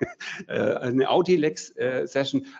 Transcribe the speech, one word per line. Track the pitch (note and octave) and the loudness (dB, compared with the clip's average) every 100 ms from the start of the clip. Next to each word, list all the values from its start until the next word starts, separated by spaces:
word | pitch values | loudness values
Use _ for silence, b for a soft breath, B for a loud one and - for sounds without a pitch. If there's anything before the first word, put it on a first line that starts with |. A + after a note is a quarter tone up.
<laughs> | F5 E5+ - - - | -10 -10 -14 -12 -6
Äh, | - A2 A#2+ | -2 0 0
eine | C3 B2+ - | 0 0 4
Audi-Lex, | D#3 F3 F3+ D3+ - - - | 4 4 4 4 -2 -10 -4
äh, | B2 C3 - | -2 -2 -2
Session, | C#3 C3+ C#3 B B | -2 0 -2 B B